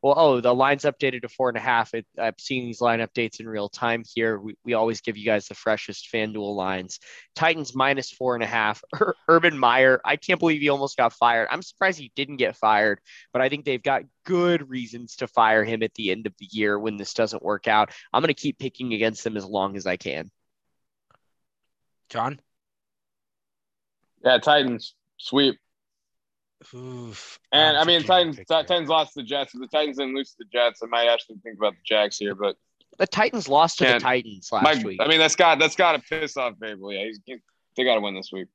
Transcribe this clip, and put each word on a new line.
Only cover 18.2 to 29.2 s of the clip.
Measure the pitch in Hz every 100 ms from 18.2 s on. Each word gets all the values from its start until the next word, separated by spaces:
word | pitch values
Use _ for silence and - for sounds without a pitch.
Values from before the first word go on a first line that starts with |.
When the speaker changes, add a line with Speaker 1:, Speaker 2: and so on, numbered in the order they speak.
Speaker 1:
gonna | 160
keep | 143 147 -
picking | 131 _ 127
against | 107 113 110
them | 117 107
as | 95
long | 101 98 98
as | 92
I | 92
can. | - 71 80 _ _ _ _ _ _ _ _ _ _ _ _ _ _ _ _ _ _
Speaker 2:
John? | 120 120 143 _ _ _ _ _ _ _ _ _ _ _ _ _ _ _ _ _ _
Speaker 3:
Yeah, | 127 123
Titans. | 151 147 131 113 - _ _ _
Sweep. | - 135 139 - _ _ _ _ _ _ _ _ _ _ -
Speaker 2:
Oof. | 123 127 123 120 104 - - _
Speaker 3:
And, | 143 156 151
Speaker 2:
I'm |
Speaker 3:
I | 160
mean, | 170
Speaker 2:
such | 156
a |
Speaker 3:
Titans, | 185 170 135
Speaker 2:
pick | -
Speaker 3:
Ti-, | 160
Speaker 2:
here. |
Speaker 3:
Titans | 151 175 151
lost | 160 151
to | 147